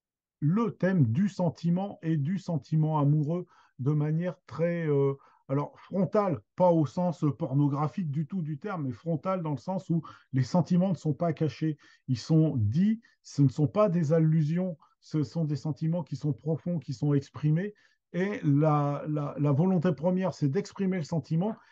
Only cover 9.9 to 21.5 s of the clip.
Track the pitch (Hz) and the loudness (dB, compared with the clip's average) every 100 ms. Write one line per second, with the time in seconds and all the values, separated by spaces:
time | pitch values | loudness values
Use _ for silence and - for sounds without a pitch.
9.9 | 165 - - _ 131 120 180 - 180 190 | -2 -4 -14 _ -2 2 2 2 2 2
10.9 | 160 156 139 170 - 156 - 156 147 - | 0 -2 -2 -2 0 -2 -2 -4 -4 -12
11.9 | _ - 120 - 160 156 131 104 139 202 | _ -4 -4 2 4 4 2 0 2 2
12.9 | 226 - _ - - 139 - 151 202 214 | 0 -6 _ -6 2 2 4 0 2 2
13.9 | 170 147 165 160 160 147 170 185 160 _ | 2 2 4 4 4 2 0 -4 -6 _
14.9 | _ - 156 147 170 156 147 156 143 160 | _ -6 -2 -2 -2 -2 -2 -4 -4 -2
15.9 | 175 - 143 151 135 151 160 175 175 - | -2 -4 -4 -4 -4 -4 -4 -4 -6 -6
16.9 | 127 151 143 139 131 151 156 208 - _ | -2 0 0 -2 -4 0 0 -2 -10 _
17.9 | _ _ 175 196 202 160 139 156 147 143 | _ _ -4 -2 -2 2 4 4 2 0
18.9 | 143 151 151 143 143 147 139 185 185 180 | -4 -4 -4 -4 -2 0 2 2 2 0
19.9 | - 170 185 185 - 143 165 202 - 190 | 0 0 0 -2 -2 -2 0 -4 -4 -2
20.9 | 185 143 170 - 160 202 | -2 -4 -4 -2 -2 -2